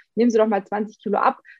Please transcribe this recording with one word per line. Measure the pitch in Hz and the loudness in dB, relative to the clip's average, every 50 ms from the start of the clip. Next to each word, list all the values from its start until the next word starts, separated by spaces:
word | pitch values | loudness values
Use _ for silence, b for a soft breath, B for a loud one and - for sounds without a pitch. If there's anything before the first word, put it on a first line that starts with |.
| B B - | B B -2
nehmen | - 226 247 | 0 0 2
Sie | 214 220 | 4 2
doch | 214 | 2
mal | 220 214 196 196 | 2 0 -2 -4
zwanzig | - - 214 214 208 - _ - | -4 -6 -6 -6 -8 -10 _ -8
Kilo | 214 196 208 | -4 -2 0
ab, | - 240 - - b b b b | 0 0 -2 -4 b b b b